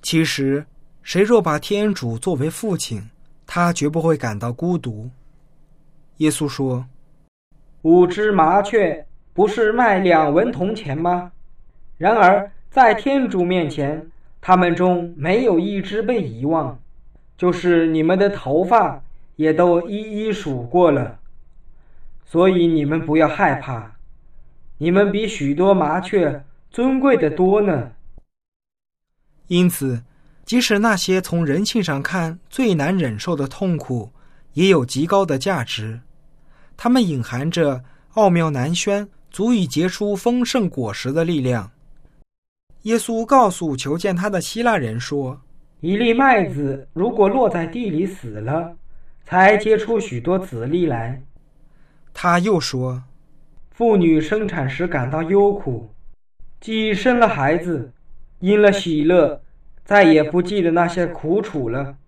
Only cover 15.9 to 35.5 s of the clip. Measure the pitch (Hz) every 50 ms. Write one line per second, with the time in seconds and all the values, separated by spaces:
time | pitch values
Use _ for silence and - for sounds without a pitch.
15.9 | 190 214 220 208 254 226 180 127 113 113 127 143 165 165 151 131 - - - -
16.9 | - - - - - - - - _ - - 180 170 175 - 180 175 165 165 165
17.9 | 160 160 156 160 185 185 196 202 202 - - 131 139 160 185 180 240 226 185 160
18.9 | - - - - - - - - - - 156 156 156 160 180 175 170 170 170 -
19.9 | 202 208 214 214 214 208 220 220 208 - - 151 135 123 120 123 - 175 180 165
20.9 | 147 135 123 110 - - - - - - - - - - - - - - - -
21.9 | - - - - - - - - - 160 180 190 185 180 170 170 165 160 147 143
22.9 | 156 160 156 160 151 160 160 147 156 147 202 165 139 135 135 - 127 117 110 107
23.9 | - - - - - - - - - - - - - - - - - - 147 165
24.9 | 175 190 208 202 190 202 220 202 - - 143 139 143 151 180 196 196 185 165 147
25.9 | 156 180 185 180 - 202 170 151 139 139 - - - - - - _ - 240 262
26.9 | 269 262 262 277 254 - - 151 156 156 180 185 196 214 208 196 170 135 113 -
27.9 | - - - - - - _ _ _ _ _ _ _ _ _ _ _ _ _ _
28.9 | _ _ _ _ _ _ _ _ _ _ _ - 180 175 180 180 175 - 139 135
29.9 | 123 117 120 _ _ _ _ _ _ _ - - 226 247 240 - 214 202 208 233
30.9 | 214 185 - - 185 190 180 - - 170 165 147 139 165 208 214 - 240 196 170
31.9 | 147 139 139 - - 190 170 160 165 - - - - - 269 226 190 156 139 151
32.9 | 190 190 165 127 110 104 - - 175 143 139 135 - - 202 190 175 147 - -
33.9 | 127 120 104 107 _ - - - - - - - - 143 175 196 190 160 123 120
34.9 | - 131 151 170 202 196 196 170 143 135 131 196